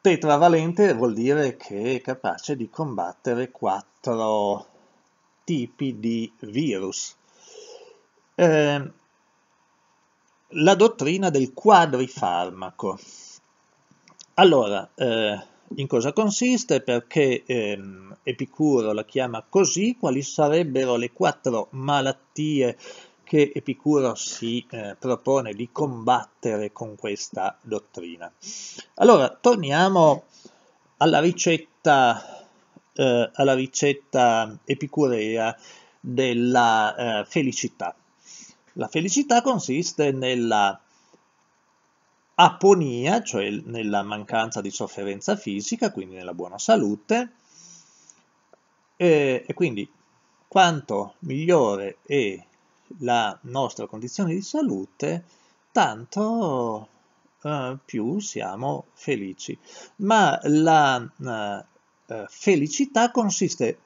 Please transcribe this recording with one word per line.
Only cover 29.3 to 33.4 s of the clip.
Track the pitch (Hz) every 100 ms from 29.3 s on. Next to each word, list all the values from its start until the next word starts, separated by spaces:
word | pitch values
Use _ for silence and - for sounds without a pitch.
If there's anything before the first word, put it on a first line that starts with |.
| - 240 240 143 147 185 190 160 135 - _ - _ _ _ _ _
alla | 151 156
ricetta, | 165 175 - 160 - _ 170 143 127 117 - - - _ _ - _
eh, | - 135 120 117
alla | -